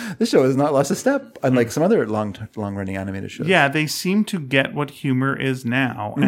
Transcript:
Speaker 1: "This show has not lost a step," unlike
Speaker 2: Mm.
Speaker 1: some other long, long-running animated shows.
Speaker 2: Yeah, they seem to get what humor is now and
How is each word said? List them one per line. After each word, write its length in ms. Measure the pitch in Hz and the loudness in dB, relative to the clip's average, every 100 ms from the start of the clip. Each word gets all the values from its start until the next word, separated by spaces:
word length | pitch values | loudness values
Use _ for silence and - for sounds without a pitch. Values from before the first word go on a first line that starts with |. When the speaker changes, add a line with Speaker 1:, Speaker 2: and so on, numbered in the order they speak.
| 226 - | -8 -2
Speaker 1:
"This 100 | 226 | 2
show 140 | - | 4
has 140 | 131 139 | 4 4
not 160 | 147 | 2
lost 160 | 135 143 | 2 2
a 40 | |
step," 440 | - 262 277 - - | 0 0 0 -4 -2
unlike 260 | 135 127 113 | 2 2 2
Speaker 2:
Mm. 40 | |
Speaker 1:
some 100 | 147 | 2
other 240 | 180 208 110 | 2 4 2
long, 300 | 107 104 95 107 | -2 -2 -6 -12
long-running 440 | 113 101 98 95 98 | -8 -6 -4 -6 -4
animated 320 | 98 95 101 | -6 -6 -8
shows. 160 | - 156 | -6 0
Speaker 2:
Yeah, 220 | 180 139 | 2 2
they 180 | 156 151 | 2 -2
seem 380 | - 180 208 | -2 0 0
to 140 | 202 185 | 0 -4
get 360 | 131 135 135 | 0 0 0
what 160 | 147 139 | -2 -6
humor 440 | - 143 127 135 | -4 -2 0 0
is 300 | - 135 127 | 0 -2 -4
now 480 | 117 127 127 110 104 | -2 0 -2 -4 -6
and 60 | 143 | 0